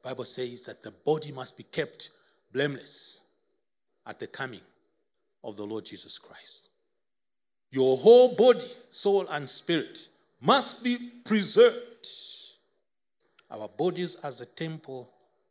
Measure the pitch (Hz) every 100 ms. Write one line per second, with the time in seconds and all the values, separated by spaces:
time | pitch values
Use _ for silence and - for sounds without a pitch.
0 | 131 127 120 - 127 120 - 104 110 -
1 | 147 156 147 135 123 - - - 143 -
2 | - - _ _ _ 131 143 131 - -
3 | - - _ _ _ _ _ _ _ _
4 | 110 107 107 - 131 101 - _ _ _
5 | _ _ _ _ 120 101 104 110 - 98
6 | - - - - - - - _ _ _
7 | _ _ _ _ _ _ _ 131 131 127
8 | 208 240 254 247 254 233 - - - -
9 | 202 196 175 147 - - - 165 - -
10 | - _ _ _ 135 269 - - 240 240
11 | - - - 214 175 - 233 226 - -
12 | - - - - - - _ _ _ _
13 | _ _ _ _ _ 107 107 - 180 170
14 | 175 - 147 123 123 - 160 156 - 131
15 | 120 _ _ _ _